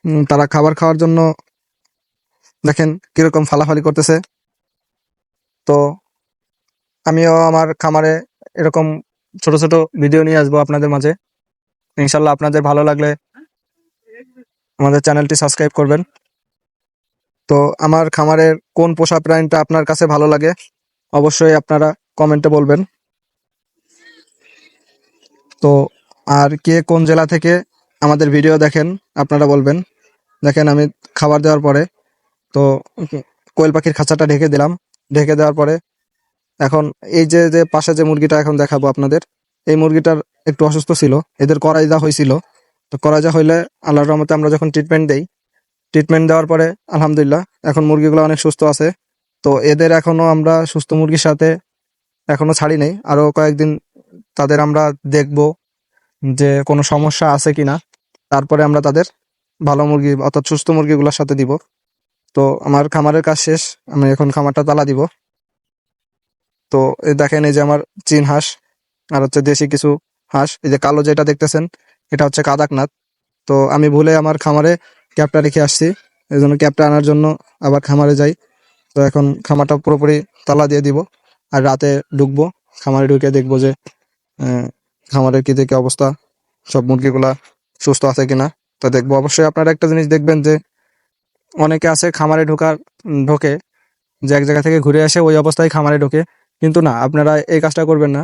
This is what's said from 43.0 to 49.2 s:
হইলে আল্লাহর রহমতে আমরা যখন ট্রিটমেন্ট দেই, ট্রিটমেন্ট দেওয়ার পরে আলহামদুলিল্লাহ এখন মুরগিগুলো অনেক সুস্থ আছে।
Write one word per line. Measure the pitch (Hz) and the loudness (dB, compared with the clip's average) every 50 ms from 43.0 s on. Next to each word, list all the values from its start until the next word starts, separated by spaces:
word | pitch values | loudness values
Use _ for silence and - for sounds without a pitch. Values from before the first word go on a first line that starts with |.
| - 151 151 151 151 165 | 0 2 2 2 2 2
হইলে | 156 160 156 156 165 170 170 - _ _ | 2 2 2 2 2 0 -2 -6 _ _
আল্লাহর | - 160 147 147 147 147 | -4 0 0 0 2 2
রহমতে | 156 151 151 151 160 | 0 -2 0 -2 -2
আমরা | 151 151 151 | 0 0 0
যখন | 151 147 165 156 | 0 0 -2 -2
ট্রিটমেন্ট | 143 156 147 160 165 156 160 147 | -2 -4 -2 0 0 0 0 0
দেই, | 139 139 170 - _ _ _ _ _ _ _ _ _ _ _ _ - | -2 -4 -4 -10 _ _ _ _ _ _ _ _ _ _ _ _ 0
ট্রিটমেন্ট | 156 147 - 160 160 160 | 0 2 2 2 2 4
দেওয়ার | 160 160 165 156 | 2 2 2 2
পরে | 160 165 160 160 165 185 _ _ - | 0 0 0 0 -2 -4 _ _ -6
আলহামদুলিল্লাহ | - 151 156 151 151 156 147 139 147 165 185 _ _ _ - | -2 -2 0 0 2 0 2 2 0 -2 -2 _ _ _ -6
এখন | 156 135 160 156 | -2 -2 0 2
মুরগিগুলো | 151 156 151 151 156 151 156 | 2 2 2 2 2 2 2
অনেক | 156 156 156 143 | 2 0 -2 -2
সুস্থ | - 156 147 _ 160 | -2 -4 -2 _ 0
আছে। | 151 143 - 156 165 185 _ _ _ _ _ | 0 0 0 -2 -4 -4 _ _ _ _ _